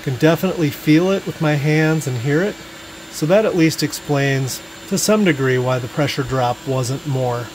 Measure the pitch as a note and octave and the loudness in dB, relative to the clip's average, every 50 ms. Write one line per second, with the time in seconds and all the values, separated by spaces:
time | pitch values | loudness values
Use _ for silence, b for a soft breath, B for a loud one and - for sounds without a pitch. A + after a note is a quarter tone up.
0 | - D3 C3 A#2 D#3 D#3 E3+ - - F#3 E3 E3+ E3 C#3+ C#3 - - D#3 D3+ D#3+ | -4 -6 -2 2 4 4 4 4 0 -2 0 0 -2 -2 -2 -2 2 4 4 4
1 | F3+ F#3+ G3 F#3+ - F#3+ D#3 - E3 D3+ D3+ C#3+ C3+ D#3 D3+ D#3 D#3 D#3 D#3+ D#3+ | 4 2 0 -2 -4 -8 -6 -2 0 0 0 0 2 2 2 2 2 2 2 0
2 | - C3+ B2+ A#2+ A#2 C#3+ C#3+ D#3 F#3+ G#3+ - - - - - - - - - - | -2 -4 -4 -2 -2 0 0 2 0 0 -4 -8 -16 -18 -18 -18 -18 -18 -18 -18
3 | - - - - D#3 D3+ F#3 G#3+ A3 G3+ - F3+ D#3+ D#3+ - - D3+ C#3+ - - | -18 -14 -6 -4 0 4 4 4 4 4 2 4 4 2 2 0 -4 -4 -4 -8
4 | - - D3 C#3 C#3 C#3 C3+ C3+ C3+ B2 - - - - - - - - G3 F#3 | -4 -2 0 2 2 2 2 0 -2 -4 -6 -8 -12 -16 -18 -18 -6 -4 -2 0
5 | - - G#3+ G#3+ G#3 F3+ D3 C3 C3+ C3 B2+ B2+ B2 B2+ B2+ B2+ B2 A#2 - - | 2 2 4 4 4 2 2 2 2 2 2 2 2 0 0 -2 -4 -6 -2 -2
6 | D3 C3+ - - C3+ A#2+ C3 C3 B2 B2 A#2+ - - C#3 C3 C3 B2+ A2+ C3+ C#3 | -2 0 0 -4 -4 -2 0 0 2 0 0 -2 -4 -2 -2 -2 -2 -2 -4 -6
7 | - D3+ C3 C3 B2+ B2 A#2+ A#2+ A#2+ - | -4 -4 -2 0 0 0 -2 -4 -6 -8